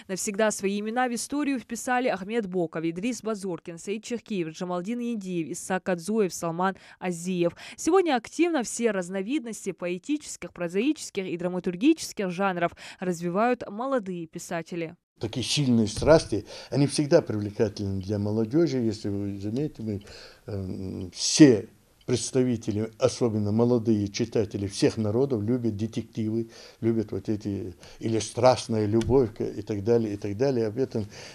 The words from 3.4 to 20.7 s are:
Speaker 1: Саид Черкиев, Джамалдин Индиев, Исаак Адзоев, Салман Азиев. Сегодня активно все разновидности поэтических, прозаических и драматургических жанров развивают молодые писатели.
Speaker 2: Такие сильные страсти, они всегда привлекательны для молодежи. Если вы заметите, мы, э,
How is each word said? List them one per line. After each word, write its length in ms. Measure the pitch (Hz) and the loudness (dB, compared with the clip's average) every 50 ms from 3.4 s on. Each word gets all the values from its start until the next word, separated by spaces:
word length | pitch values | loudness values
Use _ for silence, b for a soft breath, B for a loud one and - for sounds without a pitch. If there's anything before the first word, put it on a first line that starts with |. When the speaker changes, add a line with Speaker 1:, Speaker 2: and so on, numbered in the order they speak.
| 190 190 170 - - 180 170 165 | -4 -6 -6 -6 -8 -12 -14 -10
Speaker 1:
Саид 260 | - 202 196 226 - | -6 -6 -6 -6 -6
Черкиев, 440 | - 247 220 - - 214 185 165 160 | -6 -6 -6 -6 -4 -2 -2 -2 -4
Джамалдин 520 | 160 - 185 180 180 180 180 202 240 240 | -4 -6 -6 -4 -4 -4 -2 -4 -4 -4
Индиев, 480 | 240 240 240 214 190 185 180 170 160 127 170 | -2 -4 -4 -4 -4 -4 -2 -2 -2 -4 -6
Исаак 360 | - - - 190 185 - - | -8 -4 -2 -2 -2 0 0
Адзоев, 460 | 185 170 165 - 214 226 208 175 - | -2 -2 0 0 2 2 2 2 0
Салман 420 | - 175 170 165 170 185 190 185 B B B B B | -4 -4 -4 -2 0 0 0 0 B B B B B
Азиев. 540 | - 185 175 165 170 185 185 175 170 170 - B B B B B | -4 -4 -4 -4 -2 -2 0 2 2 2 0 B B B B B
Сегодня 360 | - 320 330 392 359 330 277 | 0 4 4 4 6 4 2
активно 480 | 240 226 - - - 330 349 330 277 220 | 0 0 -2 0 0 2 2 2 0 -2
все 280 | - - - 233 226 | -2 -2 0 0 0
разновидности 840 | 202 190 175 170 190 196 190 214 277 311 233 233 208 - - 196 175 | 2 0 -2 -4 -4 -6 -4 -2 -2 -4 -4 -4 -10 -8 -8 -8 -8
поэтических, 800 | - 180 175 180 180 - - 294 294 - - - - - - - | -4 -4 -4 -4 -4 -2 -2 -4 -4 -4 -6 -12 -12 -12 -12 -8
прозаических 720 | - 175 170 175 196 233 294 302 - - - - 202 190 | -6 -6 -2 0 0 2 2 0 0 -4 -8 -6 -6 -4
и 120 | 180 156 170 | -4 -4 -2
драматургических 920 | 175 180 180 185 - 190 175 175 220 302 330 - - - - - 202 180 | -2 -2 -2 -2 -2 -2 -2 2 4 4 4 4 2 -10 -6 -4 -4 -4
жанров 420 | 175 175 196 196 180 175 170 170 - B B B B B | -2 0 0 0 0 2 0 0 -2 B B B B B
развивают 680 | 185 180 175 160 175 175 170 196 226 247 247 240 - - | -2 -2 -2 0 -2 -2 0 2 2 2 2 0 -2 -8
молодые 560 | 202 214 247 269 269 254 196 190 180 175 165 | -8 -6 -4 -2 -2 -2 -2 -2 -6 -6 -8
писатели. 680 | 160 - 175 - - 185 165 165 - 185 170 165 160 170 - _ _ _ - | -10 -12 -12 -10 -6 -6 -6 -6 -6 -6 -6 -6 -6 -8 -14 _ _ _ -8
Speaker 2:
Такие 240 | - 107 - 131 107 | -8 -6 -4 -2 -2
сильные 420 | - - 151 143 127 120 113 110 | 0 2 2 4 4 6 4 4
страсти, 600 | 98 - - - 127 156 160 - - 110 98 - B B B B B | 2 0 2 6 8 8 8 6 4 -4 -4 -4 B B B B B
они 160 | B 135 143 | B 2 2
всегда 340 | 135 - - 151 139 170 156 | 2 2 0 2 6 6 6
привлекательны 800 | - - 110 107 104 101 101 - 117 104 98 - 104 98 98 95 | 6 4 -2 -2 -2 -2 0 0 0 0 0 -2 -4 -2 -2 -4
для 180 | 92 98 107 101 | -2 -2 -2 0
молодежи. 600 | 101 104 107 110 113 107 120 160 170 151 131 131 | 0 0 0 0 0 2 2 2 2 2 2 0
Если 320 | 117 113 101 - - 107 | 0 0 -2 -2 -4 -4
вы 280 | 101 101 101 101 101 98 | -4 -2 -4 -4 -6 -6
заметите, 440 | 98 107 113 131 151 151 - - 110 | -6 -4 -2 -2 -4 -4 -6 -6 -4
мы, 200 | 110 104 98 - B B B B B B B B | -4 -4 -4 -6 B B B B B B B B
э, 640 | - 107 98 95 92 | -8 -6 -6 -6 -6